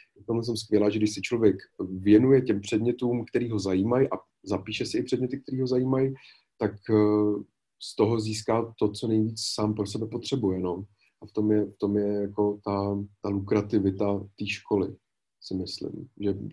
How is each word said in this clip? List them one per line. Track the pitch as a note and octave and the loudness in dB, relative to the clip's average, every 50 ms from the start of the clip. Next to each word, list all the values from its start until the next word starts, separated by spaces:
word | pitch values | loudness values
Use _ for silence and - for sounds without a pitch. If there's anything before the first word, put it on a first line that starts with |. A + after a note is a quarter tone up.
| - _ _ | -20 _ _
je | - - | -12 -6
v | |
tomhle | - A2+ A#2 A2+ | -4 -2 -2 -2
tom | A#2+ A#2 | -2 -4
skvělá, | G#2+ - - G#2+ G#2 G#2 G#2 | -6 -2 2 2 4 4 4
že | G#2 G#2+ | 2 2
když | G#2+ G#2 G#2+ | 0 0 -2
se | G#2 | -4
člověk | G2 - A#2+ A#2 A2+ G#2 F#2 F#2+ - - _ - F#2 F2+ | -6 -4 0 2 4 4 4 2 -4 -14 _ -10 -8 -8
věnuje | F#2+ F#2 F#2+ G#2 G#2 G#2+ B2+ C3 C#3 C3 B2 | -8 -2 4 6 8 8 8 8 6 6 4
těm | - G#2 G2 | 2 0 -2
předmětům, | G2 - A#2+ A2 A2+ A#2+ A#2+ - B2+ A#2+ A#2+ A#2+ G#2+ | -2 -2 -2 0 0 0 -2 0 -2 -2 -2 -2 -4
který | - - A#2+ A#2+ A2+ | -2 -2 -2 -2 -2
ho | A2 G2+ | -2 -2
zajímají | F#2 G2 F#2 F#2 G2 A2+ A#2+ B2+ C3+ - | -2 0 0 2 2 2 2 2 2 2
a | - F#2 - _ _ _ - | 0 -4 -8 _ _ _ -6
zapíše | F#2+ G2+ F#2 G2 - G#2 - A#2+ | -4 -4 -4 -4 -6 -6 -6 -4
si | G#2+ - A2+ | -4 -2 -4
i | A#2+ | -2
předměty, | - C3 A#2+ B2+ B2 C#3+ C#3+ | -2 -2 -2 -2 -2 -4 -6
který | - - C3 C3 | -8 -6 -4 -2
ho | C3 | -2
zajímají, | B2 B2+ B2+ B2+ C3 C3 C3 C3+ C3+ C3+ - - - - _ _ _ _ - | 0 0 0 2 2 2 2 2 0 -2 -6 -14 -20 -20 _ _ _ _ -4
tak, | A#2 G#2 G#2 G2+ - - | -4 -4 -4 -6 -2 2
eh, | A2 G#2+ G#2 G#2 G#2 G#2 G#2 G#2 G#2 G#2 - - _ _ _ _ _ _ - | 4 6 6 6 4 4 4 2 0 -2 -6 -10 _ _ _ _ _ _ -18
z | - - | -6 0
toho | - A2 A2 A#2 A2+ | 2 2 2 2 0
získá | G#2+ A2 G#2+ - - - A2 A#2 A2+ A2+ - - | -2 -4 -4 -4 -2 0 0 0 -2 -4 -4 -2
to, | A2 G#2 | -2 -2
co | G#2 - - A2+ | -2 -2 -2 0
nejvíc | A2 A2 G#2+ A2+ A2 A2 - - - | 2 2 2 0 -2 -6 -8 -6 -4
sám | - G#2+ G#2+ G#2 | -2 -2 -2 0
pro | A2 G2+ | -2 -4
sebe | G2 - A2 A2+ | -4 -6 -6 -6
potřebuje, | G#2+ A2+ A#2+ - - C#3 B2+ G#2+ F#2+ F#2 F#2 | -6 -8 -8 -6 -4 -2 -2 0 0 -2 -2
no. | F#2 F2+ F2 F#2 G2+ - _ _ _ _ _ _ A2 | -2 -4 -4 -6 -8 -12 _ _ _ _ _ _ -20
A | |
v | G#2 - | -8 -4
tom | A2 G#2+ G#2+ G#2+ | -2 2 2 2
je, | G#2 G#2 | 2 0
v | G2+ - - | -2 -4 -4
tom | G#2 G2+ G2+ | -2 0 0
je | G#2 G2+ G#2 G#2 | 0 0 0 -2
jako | G#2 G2+ G2 G2+ G#2+ G#2 G#2 G2+ G#2 - | -2 -4 -4 -2 0 0 0 0 -2 -4
ta, | G#2+ G2+ G2 G2 G2+ G2+ G2+ G2+ G2+ _ _ - | -4 -2 -2 -2 -2 -2 -4 -6 -8 _ _ -6
ta | G#2 | -4
lukrativita | G2+ G2 G2 G2+ A2 G#2+ G2+ G#2 A#2 G#2 F#2+ G2 F#2+ G2 G#2 G2+ G2+ G2 G2 G2+ _ - | -2 -2 -2 0 0 0 0 2 0 2 2 2 0 0 0 0 0 -2 -4 -8 _ -8
té | G#2+ | -8
školy, | G2 - - - - G#2+ G2+ F2+ - - - _ _ _ _ _ _ _ _ | -6 -8 -8 -4 -2 0 0 0 -2 -6 -12 _ _ _ _ _ _ _ _
si | - - F#2+ | -12 -8 -6
myslím. | F#2 F2+ - - - - - - - - - _ - | -6 -6 -6 -10 -10 -10 -10 -10 -12 -14 -14 _ -6
Že | G2+ G2+ G2 G2 G#2+ G#2 | -4 -4 -4 -4 -6 -12